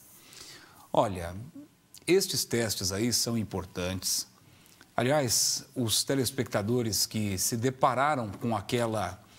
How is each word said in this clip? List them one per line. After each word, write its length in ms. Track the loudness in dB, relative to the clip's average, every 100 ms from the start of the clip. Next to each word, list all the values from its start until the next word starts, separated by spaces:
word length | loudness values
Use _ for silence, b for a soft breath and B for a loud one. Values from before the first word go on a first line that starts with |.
| -20 B B B B B B B B
Olha, 440 | 0 0 -2 -8 -10 -12 -16 -20 _ _ -10 2
estes 360 | 4 4 -2
testes 480 | 0 0 0 -2 -2
aí 220 | 0 0
são 240 | 2 0 0
importantes. 920 | -2 -4 -6 -6 -4 -2 -2 -4 -4 -14 b b b b b -2
Aliás, 680 | 2 2 2 2 2 0 -6 -4
os 280 | 0 0
telespectadores 1000 | 0 0 0 -2 -2 0 2 0 0 0 0
que 320 | 0 0 0
se 180 | 0 0
depararam 760 | 0 4 2 4 2 2 -2
com 280 | -4 -2 -2
aquela 640 | 0 0 2 0 -2 -6 B